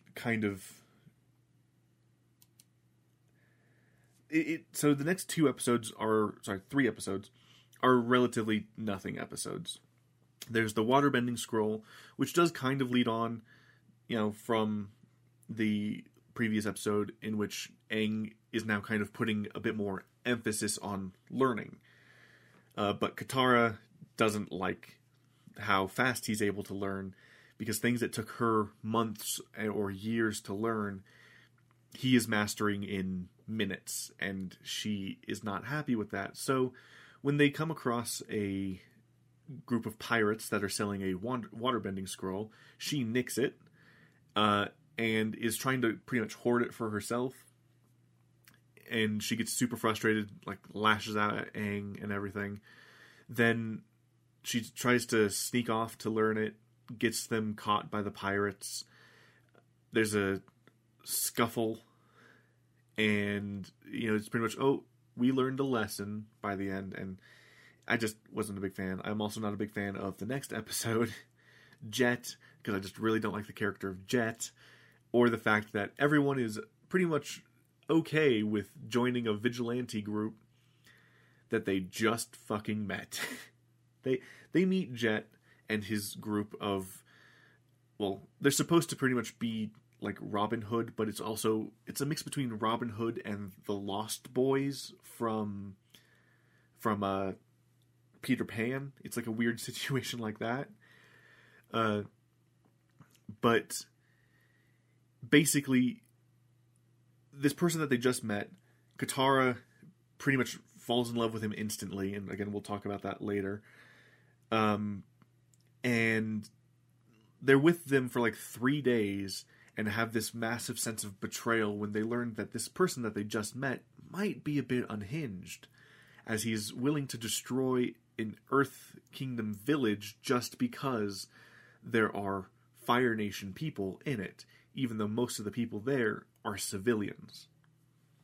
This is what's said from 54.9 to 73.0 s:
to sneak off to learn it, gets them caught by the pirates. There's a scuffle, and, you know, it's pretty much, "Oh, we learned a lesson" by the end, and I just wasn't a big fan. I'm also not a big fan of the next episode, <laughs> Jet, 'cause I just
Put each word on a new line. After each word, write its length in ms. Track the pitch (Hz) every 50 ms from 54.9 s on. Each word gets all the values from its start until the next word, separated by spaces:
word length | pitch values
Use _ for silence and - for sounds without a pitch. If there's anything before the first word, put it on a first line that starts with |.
| 123 120 117
to 220 | - 120 110 107 101
sneak 400 | 98 - - - - 120 117 120
off 300 | 113 110 113 113 - -
to 100 | - 110
learn 300 | 110 110 107 110 110 107
it, 160 | 107 107 - - _ _ _ _ _ - 120
gets 300 | 107 123 113 113 - -
them 280 | - 117 110 110 107 104
caught 360 | - - 107 104 104 87 -
by 100 | - 208
the 120 | - 202
pirates. 720 | 208 - 196 196 196 202 202 202 196 - - - - - - - - - - - - - - - _ _ _ _ _ - _ _ _ _ _ _
There's 240 | - 113 110 101 104
a 260 | 104 98 98 98 95 - - _ _ _ - _ _ _ _ _ _
scuffle, 800 | - - - - - - - - 117 113 - 123 113 110 113 - - _ _ _ _ _ _ - - - - _ _ _ _ _ _ _ _ _ _ _ _
and, 720 | - 107 104 107 104 101 101 104 101 104 101 101 98 92 - - _ - -
you 180 | - 120 117 110
know, 60 | 107
it's 140 | 107 107 -
pretty 160 | - 117 113
much, 120 | 110 -
"Oh, 280 | - 131 139 139 - - _ _ _ _ _ _
we 160 | 120 123 131
learned 260 | 131 131 127 135 135 135
a 60 | 139
lesson" 640 | 135 127 110 104 104 - - 101 104 107 107 107 - _ _
by 140 | - 104 98
the 160 | 95 98 98
end, 240 | 95 98 98 95 -
and 240 | - 95 95 95 - - - - - - - - - - - _ _ _ -
I 80 | 117
just 200 | 120 113 104 - - _ -
wasn't 280 | - 107 101 107 101 95
a 20 |
big 160 | 98 95 -
fan. 240 | - 95 95 95 92
I'm 180 | - 104 107 107
also 200 | 107 104 104 110
not 120 | 107 104
a 40 | 104
big 160 | 101 107 104
fan 240 | - 107 101 101 196
of 220 | - 98 - 190 -
the 80 | 98
next 260 | 110 131 139 - -
episode, 600 | - 110 110 - - - - 113 110 117 120 110 - - - _ _ _ _ -
<laughs> 400 | - - - - - _ 113 110
Jet, 460 | 104 120 123 120 120 120 - - - - - - - _
'cause 120 | - 117 104
I 20 | 98
just 220 | 98 92 - -